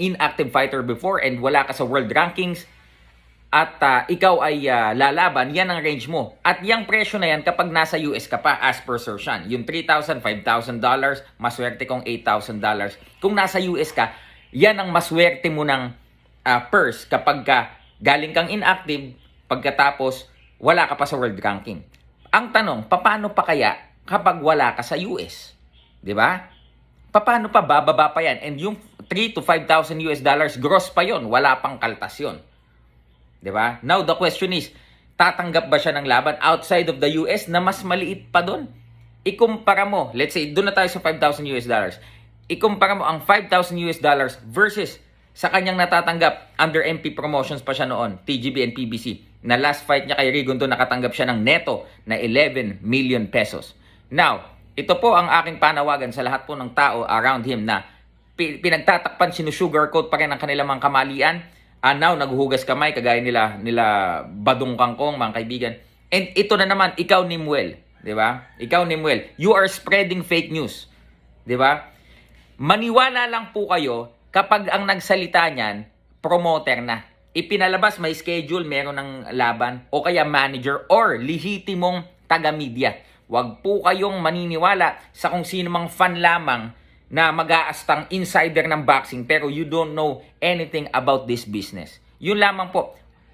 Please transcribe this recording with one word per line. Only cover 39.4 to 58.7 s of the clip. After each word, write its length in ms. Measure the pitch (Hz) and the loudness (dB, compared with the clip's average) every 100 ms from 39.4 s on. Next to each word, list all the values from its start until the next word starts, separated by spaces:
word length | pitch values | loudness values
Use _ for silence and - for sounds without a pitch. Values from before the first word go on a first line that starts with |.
| 233 214 - 190 202 | 2 4 2 2 2
mo, 240 | 202 127 123 | 0 -2 -2
let's 200 | 151 175 | -2 -2
say, 160 | 147 | -2
dun 160 | 151 196 | 0 0
na 60 | |
tayo 140 | 196 185 | 2 0
sa 120 | 180 | 0
five 160 | 160 156 | -2 2
thousand 320 | 151 147 147 | 0 0 -4
U 80 | 127 | -6
S 80 | |
dollars. 320 | 120 113 95 - - - - - - | -2 -2 -2 -8 -18 -20 -20 -20 -10
Ikumpara 480 | 175 214 202 196 202 | -2 0 2 0 0
mo 80 | 151 | -2
ang 160 | 160 | -2
five 240 | - 208 185 | 2 0 2
thousand 320 | 180 175 175 | 0 0 -4
U 80 | 170 | -4
S 120 | 165 | 0
dollars 360 | 151 143 131 - | 2 2 0 -6
versus 560 | 113 123 208 208 175 - _ _ _ - | -8 0 0 0 -6 -10 _ _ _ -6
sa 160 | 175 | 0
kanyang 240 | 190 185 185 | 2 0 0
natatanggap 800 | 180 175 165 170 160 - - - | 2 2 2 2 2 2 -8 -2
under 240 | 160 160 | 0 2
M 160 | 156 165 | 0 -2
P 160 | 156 | -6
Promotions 480 | 151 147 143 131 143 | -6 -2 -2 -2 -6
pa 80 | 123 | -6
siya 160 | 131 131 | -4 -2
noon, 320 | 113 113 92 - | -2 -4 -6 -6
T 160 | 135 | -4
G 80 | 127 | -2
B 80 | 131 120 | -2 -2
and 80 | |
P 160 | 120 120 | -2 -6
B 80 | 113 | -6
C, 240 | 123 95 - - 113 | -8 -12 -16 -14 0
na 80 | |
last 320 | 123 147 143 - | 2 2 0 0
fight 160 | 143 | 0
niya 160 | 135 139 | 0 0
kay 160 | 135 | 2
Rigondo, 320 | 143 131 127 131 | 0 -2 -2 0
nakatanggap 480 | 123 127 123 123 | 0 0 0 -2
siya 160 | - 127 | -2 0
ng 160 | 117 110 | 2 2
neto 400 | 165 - - - - - | 2 0 -6 -8 -18 -6
na 80 | 110 | -4
eleven 640 | 117 120 147 131 113 95 | 0 2 2 0 -4 -6
million 400 | 104 131 131 123 101 | -2 -2 0 -2 0
pesos. 480 | 123 104 80 - - _ _ _ | -2 -2 -6 -14 -20 _ _ _
Now, 400 | 143 160 104 - - - | 2 2 2 -6 -20 -14
ito 240 | - 139 185 | -8 0 2
po 160 | 233 | 6
ang 160 | 190 175 | 4 4
aking 320 | 160 165 160 | 2 2 0
panawagan 480 | 151 151 147 143 127 | 2 2 0 0 -2
sa 160 | 120 127 | -4 -4
lahat 160 | 135 | -4
po 160 | - 143 | -6 -10
ng 160 | 123 | -6
tao 320 | 123 143 117 113 | 2 2 2 0
around 400 | 113 123 131 117 | 2 2 2 -2
him 160 | 120 | -4
na 240 | 107 101 - _ _ _ _ | -2 -4 -4 _ _ _ _
pi-, 240 | - 165 143 | -6 -6 -4
pinagtatakpan, 720 | 175 | 0